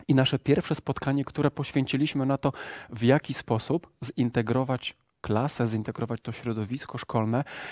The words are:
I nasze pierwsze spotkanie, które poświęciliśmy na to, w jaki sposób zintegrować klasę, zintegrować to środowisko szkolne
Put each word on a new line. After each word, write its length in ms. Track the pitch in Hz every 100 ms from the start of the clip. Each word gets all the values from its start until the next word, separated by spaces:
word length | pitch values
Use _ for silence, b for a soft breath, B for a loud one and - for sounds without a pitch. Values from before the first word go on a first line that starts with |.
| -
I 60 |
nasze 240 | 131 131 139
pierwsze 360 | - 156 -
spotkanie, 500 | 156 - - 139 139
które 260 | 131 - 143
poświęciliśmy 760 | - 139 139 127 135 151 143 135
na 120 | 139
to, 140 | 139 - B B B
w 120 | 110
jaki 320 | 117 147 -
sposób 580 | 135 - 113 - 165 - -
zintegrować 920 | 117 - 120 123 110 123 131 127 - - _ _
klasę, 460 | - 107 143 - 117
zintegrować 540 | 110 107 113 117 113
to 120 | -
środowisko 640 | 110 120 110 104 135 - 131
szkolne 460 | - 120 110 123 147 B B